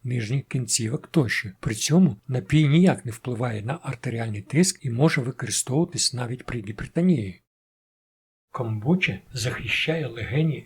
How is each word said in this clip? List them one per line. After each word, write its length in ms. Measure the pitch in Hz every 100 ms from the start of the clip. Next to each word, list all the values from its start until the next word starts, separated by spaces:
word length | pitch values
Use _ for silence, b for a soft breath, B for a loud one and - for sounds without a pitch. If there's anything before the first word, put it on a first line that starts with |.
нижніх 400 | 123 120 104 135
кінцівок 640 | - 131 120 - 110 143 -
тощо. 420 | 170 120 - 110 -
При 160 | - 110
цьому 420 | - 160 180 110 -
напій 400 | 127 - 151 151
ніяк 380 | 156 180 - 120
не 60 |
впливає 500 | 110 - 113 123 110
на 180 | 104 -
артеріальний 580 | 135 127 131 117 113 104
тиск 440 | - 143 185 - 131
і 40 |
може 320 | 117 156 160
використовуватись 920 | 123 - 117 104 - 131 180 - -
навіть 320 | 123 123 123 -
при 140 | 120
гіпертонії. 800 | - 107 - - 180 151 98 90 _ _ _ _ _ _ _ _ _ _ _
Камбуча 640 | - 113 110 113 185 - 98 -
захищає 720 | 131 117 107 - - - 165 139
легені 580 | 117 98 143 160 127